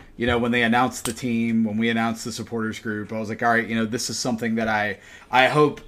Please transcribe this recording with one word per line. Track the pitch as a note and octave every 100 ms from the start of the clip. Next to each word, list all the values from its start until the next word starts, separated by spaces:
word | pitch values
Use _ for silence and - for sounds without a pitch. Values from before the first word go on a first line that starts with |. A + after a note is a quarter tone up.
| - -
You | A#2+
know, | A#2+
when | A#2+
they | A#2+
announced | A#2 A#2+ B2+ A2+ -
the |
team, | A2+ B2+ A#2 A#2 A2+
when | A2+ G#2
we | A#2
announced | A2+ A2+ A2+ B2
the |
supporters | A2 G#2+ A#2 A2 G#2
group, | A#2 G#2 G2+
I | A2
was | G#2+
like, | A2
"All | A#2+
right, | A2+ G#2
you | A2+
know, | A2
this | A#2 -
is | A2+
something | C#3 A2+ A#2 A2+
that | A2
I, | G#2+ G#2 F#2+ - - -
I | B2+ B2+
hope | C#3+ D3 C#3